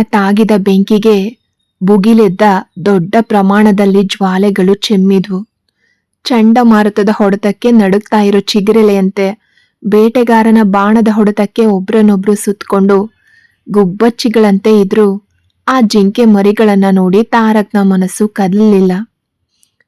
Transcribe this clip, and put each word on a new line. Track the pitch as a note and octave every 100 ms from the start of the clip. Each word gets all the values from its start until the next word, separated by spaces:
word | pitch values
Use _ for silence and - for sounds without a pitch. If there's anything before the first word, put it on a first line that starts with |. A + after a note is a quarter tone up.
ತಾಗಿದ | G#3+ G#3 G3 G#3 G#3 G#3
ಬೆಂಕಿಗೆ | G3 G3 G3 G#3+ A3 G3+ G3 - _ _ _ -
ಭುಗಿಲೆದ್ದ | F#3+ G#3 G#3+ A3+ G3+ F#3 G#3+ F#3+ - F3 F#3
ದೊಡ್ಡ | G3 E3 A3+
ಪ್ರಮಾಣದಲ್ಲಿ | A3+ G#3+ G3 G3+ G#3+ G3+ G3+ G3
ಜ್ವಾಲೆಗಳು | F#3+ - F#3+ F#3 G3+ G3+ F#3 G3+
ಚಿಮ್ಮಿದ್ವು. | - G3 F#3+ F#3+ G3 F#3+ A3 _ _ _ _ _ _ _
ಚಂಡಮಾರುತದ | - A#3+ A3 A#3+ A#3 G#3+ G#3 G#3+ G3+
ಹೊಡೆತಕ್ಕೆ | - G3+ G#3+ G3+ - A#3+
ನಡುಗ್ತಾ | A#3 F#3+ G#3 - G#3+
ಇರೋ | G3+ G3+
ಚಿಗುರೆಲೆಯಂತೆ, | G3+ G#3+ G3 A3 G#3+ G3 F#3+ G3 G3 A3 _ _ _ _ G#3
ಬೇಟೆಗಾರನ | G#3+ A3+ B3+ A#3+ A3+ A3 A3
ಬಾಣದ | G#3 G3 G3+ A3 A3
ಹೊಡೆತಕ್ಕೆ | G#3+ G#3 G#3 G3+ - A3
ಒಬ್ರನ್ನೊಬ್ರು | F#3+ F#3+ A3 G#3+ G3+ G3+ G#3
ಸುತ್ಕೊಂಡು | G#3+ G3+ - G3 G3 G3 G#3+ _ _ _ _ _ -
ಗುಬ್ಬಚ್ಚಿಗಳಂತೆ | G3+ F#3 G3 A#3 A3+ B3 A3+ G#3+ G3 G#3+ G#3+
ಇದ್ರೂ | G3 G#3+ G#3 G3 _ _ _ _ -
ಆ | C4
ಜಿಂಕೆ | G#3+ G#3+ G3 A3 A3+
ಮರಿಗಳನ್ನ | G3+ G3+ G#3 G#3+ G3+ G3
ನೋಡಿ | F#3+ F#3 G3
ತಾರಕ್ನ | A3+ A#3 A3 A3 G3+ G#3
ಮನಸ್ಸು | F#3+ F#3+ F#3 - G#3+
ಕದಲಲಿಲ್ಲ. | - F#3+ G3+ G#3+ G3 F#3+ F#3 A#3 _ _ _ _ _ _ _